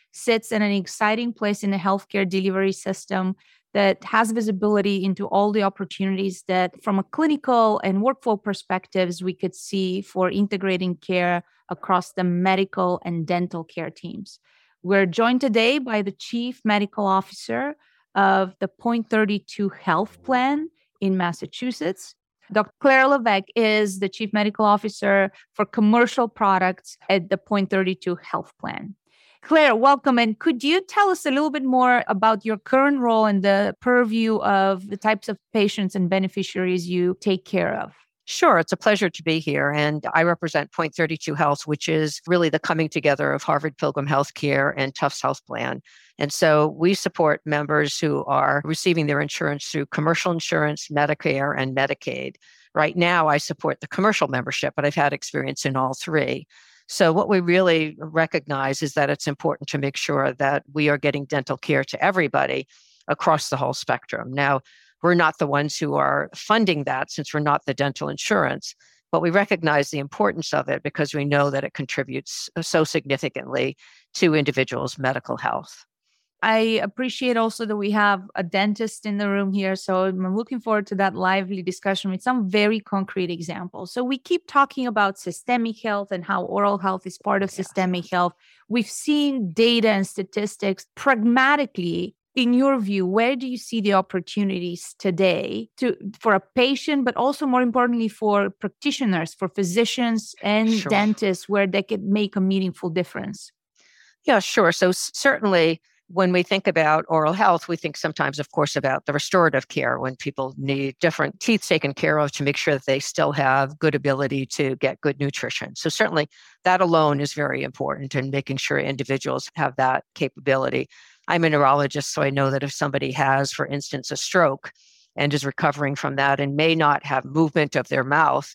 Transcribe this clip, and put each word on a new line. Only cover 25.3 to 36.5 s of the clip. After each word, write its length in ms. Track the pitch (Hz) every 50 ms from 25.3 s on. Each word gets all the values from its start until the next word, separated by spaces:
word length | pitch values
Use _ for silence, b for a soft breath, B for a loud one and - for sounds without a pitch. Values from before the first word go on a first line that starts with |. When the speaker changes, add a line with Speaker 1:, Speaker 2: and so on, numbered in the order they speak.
| b b b b _
Speaker 1:
for 120 | - 208
Commercial 640 | - - 240 214 208 220 233 240 233 - - 240
Products 680 | 226 - - 226 196 190 185 185 180 185 - - - - _ _ -
at 220 | 190 196 170 196
the 80 | 196 190
Point 320 | _ - 208 202 196 185
thirty-two 480 | 202 190 190 180 190 185 - 180 175 175
Health 320 | - - - - - - _ _
Plan. 340 | - - - - - 208 196 _ _ b b b b b b b
Claire, 340 | b - 311 320 302 277 226
welcome. 440 | 226 240 269 285 269 - 277 247 240
And 180 | 233 220 214
could 260 | - - 330 269 233 269
you 160 | 285 330 381
tell 280 | 381 - - 415 403 392
us 160 | 370 - -
a 60 | 302
little 180 | 262 277 302 302
bit 140 | 262 302 262
more 400 | 262 254 254 254 247 247 240 -
about 380 | - 220 190 214 220 220 202 -
your 120 | 220 214
current 420 | 202 - - - 262 277 285 285 269
role 260 | 240 233 226 220 220
and 160 | 214 202 196
the 340 | 185 202 196 196 208 202 - -
purview 540 | - 254 247 247 247 214 220 226 226 220 220 208
of 480 | - 208 202 196 190 196 196 185 190 202
the 80 | 202
types 300 | 196 - 214 220 202 -
of 120 | - 208 - _ _ -
patients 420 | 220 202 208 - - 196 185 -
and 120 | 202 180
beneficiaries 800 | 170 190 190 190 185 - 202 185 -